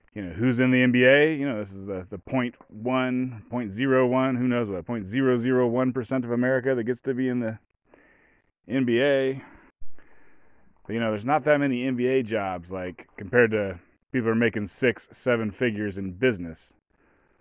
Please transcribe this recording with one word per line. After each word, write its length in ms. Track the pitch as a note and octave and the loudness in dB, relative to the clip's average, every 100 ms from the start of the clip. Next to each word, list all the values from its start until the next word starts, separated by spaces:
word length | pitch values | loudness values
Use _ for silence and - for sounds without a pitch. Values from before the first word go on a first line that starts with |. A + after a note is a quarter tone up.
| _ | _
you 80 | G#2+ | -12
know, 100 | F#2 | -10
who's 280 | E2 B2 A#2+ | -2 0 2
in 100 | B2+ | 4
the 100 | B2+ | 4
N 120 | B2+ | 4
B 120 | B2 | 6
A. 300 | B2+ C#3+ D3+ | 6 8 6
You 120 | D#3 C#3 | 2 -4
know, 120 | A2 | -4
this 140 | G2+ | -6
is 120 | G2 | -10
the, 220 | G2 F#2+ F#2 | -8 -8 -8
the 100 | G2 | -14
point 360 | - C3+ B2 - - | -6 -4 -4 -8 -20
one, 760 | G#2+ A#2 C3 B2+ B2+ B2+ A#2 - | -10 -4 -2 -2 -2 -4 -8 -10
point 200 | A#2+ A2+ | -8 -8
zero 360 | G2 C3+ C3 B2+ | -4 2 4 4
one, 300 | B2+ C3 B2 | 2 0 0
who 120 | B2+ | 0
knows 220 | A#2+ A2 | 0 -2
what, 160 | F#2 E2+ | -4 -6
point 180 | A#2 | -8
zero 320 | F#2+ A#2+ C3+ B2 | -4 0 2 2
zero 300 | A#2+ B2+ B2 | 2 2 2
one 260 | A#2+ B2+ | 2 0
percent 320 | B2 A2+ C3 | -2 -4 -4
of 60 | A#2 | -2
America 440 | A#2+ B2+ C3 B2 | 0 2 2 0
that 100 | C3 | 0
gets 180 | A2+ B2 | -2 -4
to 100 | - | -4
be 160 | B2+ C3 | -2 -2
in 120 | B2 | -2
the 180 | A2+ A2+ _ _ _ _ _ _ _ _ _ _ - | -4 -8 _ _ _ _ _ _ _ _ _ _ -6
N 180 | C3 | -2
B 180 | B2 A#2 | 0 2
A." 400 | C#3 C#3 C3+ C3+ - - _ - - - - - - - - - - _ - | 4 2 0 -4 -10 -20 _ -8 -6 -6 -12 -20 -20 -20 -20 -20 -20 _ -8
But, 80 | |
you 60 | A2 | -4
know, 100 | A2+ | -2
there's 160 | G#2+ A2+ | -2 0
not 180 | D3+ | 0
that 140 | C#3 D3 | 2 2
many 260 | C#3+ B2 | 2 -2
N 120 | C3 B2 | -2 0
B 100 | B2 | 2
A 160 | C3 | 0
jobs, 480 | A2+ A2 G2 F#2 F2 | 0 -2 -2 -6 -8
like, 360 | F#2 F#2 F2 - - | -8 -8 -10 -18 -16
compared 340 | G2+ B2 A#2 | 0 4 4
to 300 | G#2+ G2 F2 _ _ _ | 4 -2 -6 _ _ _
people 180 | C3 A2+ | -4 0
are 40 | |
making 340 | A2+ A#2 G#2+ G2+ | 2 2 0 -6
six, 400 | - B2+ G#2+ - | 0 0 0 -6
seven 380 | - - A#2+ G#2+ | -8 -2 0 -2
figures 480 | F#2+ B2 G#2 G#2+ F#2+ | -2 -2 -2 -4 -6
in 140 | G2 | -8
business. 600 | F2+ B2+ G2+ E2+ D#2 - _ _ _ _ _ _ _ | 0 0 0 -6 -14 -20 _ _ _ _ _ _ _